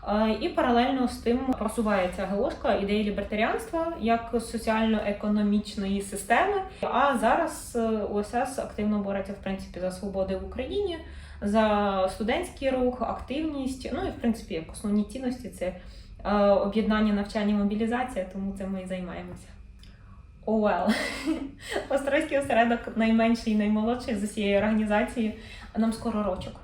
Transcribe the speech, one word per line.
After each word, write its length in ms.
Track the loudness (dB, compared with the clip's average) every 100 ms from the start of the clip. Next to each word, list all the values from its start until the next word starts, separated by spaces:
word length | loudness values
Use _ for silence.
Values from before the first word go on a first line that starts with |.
| 2
Е, 300 | 2 4 2
і 80 | 0
паралельно 580 | 2 4 4 4 2 0
з 100 | 0
тим 220 | 0 2 2 0
просувається 640 | 0 0 2 2 0 -2 -2
Г 120 | 0
О 140 | 0
шка 240 | 0 0 2
ідеї 280 | 2 0
лібертаріанства 880 | 0 -2 -2 0 0 0 -2 -2 -2 -2
як 340 | 2 2 2 -4
соціально-економічної 1600 | -2 -6 0 2 4 2 0 -2 0 2 4 2 0 -4 -2 -2
системи. 600 | -2 -8 2 2 4 0 -4 -6
А 360 | -2 2 2 4
зараз, 580 | 4 2 0 -4 -6 -2
е, 260 | 0 0 0
О 100 | -2
С 220 | 0 -2 -2
С 140 | -4
активно 400 | -6 -2 0 0
бореться, 340 | 0 -4 -4
в 100 | -6
принципі, 360 | -6 -6 -8 -6
за 120 | -6
свободи 460 | -4 -4 -2 0 -2
в 80 | -4
Україні, 520 | -6 -4 -2 -2 -4 -10 -14 -14 -6
за 680 | 2 4 4 4 2 2 0
студентський 600 | 0 -2 0 -2 -2 0
рух, 320 | 2 0 0
активність, 880 | -4 -4 -4 -4 -4 -4 -4 -4 -6
ну 140 | -4 -4
і, 20 |
в 120 | 0
принципі, 320 | 0 0 -4
як 180 | -6 -6
основні 320 | -6 0 0
цінності — 460 | 0 -2 -4 -4 -8
це, 260 | -6 -6 -6 -14 -16 -18 -8 0
е, 100 | 4
об'єднання, 760 | 6 6 4 2 4 4 4
навчання, 420 | 2 0 0 2 2
мобілізація, 680 | 2 2 0 0 -2 -4 -6
тому 200 | -4 -6 -4
цим 140 | -4
ми 100 | -6
і 60 | -4
займаємося. 600 | -6 -6 -8 -10 -14 -16 -20 -20 -20 -20 -20 -20 -20 -20 -10 -2
Oh 140 | 2
well. 360 | 4 2 2 0 -2 -4 -4 -4
<laughs> 480 | -4 -10 -6 -6 0
Острозький 500 | -2 2 0 2 0
осередок 400 | 2 4 4 2 -2 0
найменший 580 | 4 4 4 2 2
і 20 | 2
наймолодший 600 | 2 2 2 0 -2 -2
з 80 |
усієї 340 | -2 -2 2 4
організації. 840 | 4 2 2 2 2 0 -2 -2 -12 -16 -8 0
Нам 160 | 0
скоро 300 | 0 -2 -2
рочок. 300 | -2 -2 -6 -12